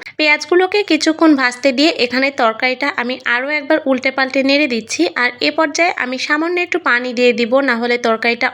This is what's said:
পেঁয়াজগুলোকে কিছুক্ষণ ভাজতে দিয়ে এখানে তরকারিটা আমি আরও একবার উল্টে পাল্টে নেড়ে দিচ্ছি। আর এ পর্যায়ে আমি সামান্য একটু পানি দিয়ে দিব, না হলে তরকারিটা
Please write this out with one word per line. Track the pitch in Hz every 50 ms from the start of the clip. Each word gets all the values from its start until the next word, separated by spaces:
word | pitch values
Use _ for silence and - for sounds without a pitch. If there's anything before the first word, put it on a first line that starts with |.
| - - -
পেঁয়াজগুলোকে | - 311 302 294 302 302 - 359 349 370 370 370 415 403 -
কিছুক্ষণ | 330 302 - 320 311 320 339 320 302
ভাজতে | 269 262 247 240 247 - 277 262
দিয়ে | 240 285 320 - - 233
এখানে | 233 233 254 269 277 269 277
তরকারিটা | 254 220 220 226 262 254 254 254 277 285 -
আমি | - 240 240 254 254 - 240 240
আরও | 240 254 277
একবার | 302 302 277 277 311 311 311
উল্টে | 269 269 254 - 269 262
পাল্টে | 277 269 262 262 277 262
নেড়ে | 269 277 285 302
দিচ্ছি। | 285 247 226 214 - - - 320 349 -
আর | - 240 247 247 - - 294
এ | 302
পর্যায়ে | - 320 302 294 - 339 359 - - -
আমি | 247 254 254
সামান্য | - - 294 302 320 339 359 349 349
একটু | 349 - 349 - 277
পানি | 240 247 247 254 247
দিয়ে | 226 247 247 240
দিব, | 208 240 220 247 269 277 269
না | 240
হলে | 226 240 240 240 240
তরকারিটা | 240 233 226 220 226 233 233 233 262 247